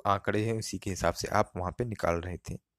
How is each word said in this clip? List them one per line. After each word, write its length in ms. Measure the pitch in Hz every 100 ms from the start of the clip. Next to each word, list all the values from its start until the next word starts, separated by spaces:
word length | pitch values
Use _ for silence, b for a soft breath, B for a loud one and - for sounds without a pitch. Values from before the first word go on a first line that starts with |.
| 101
आंकड़े 380 | 98 - 104
हैं, 80 | 110
उसी 240 | 110 - 95
के 120 | 101
हिसाब 240 | 90 87
से 140 | - -
आप 220 | 104 107 90
वहाँ 160 | 90 82
पे 60 | 120
निकाल 340 | 107 85 85
रहे 160 | 90 85
थे, 160 | - 92 _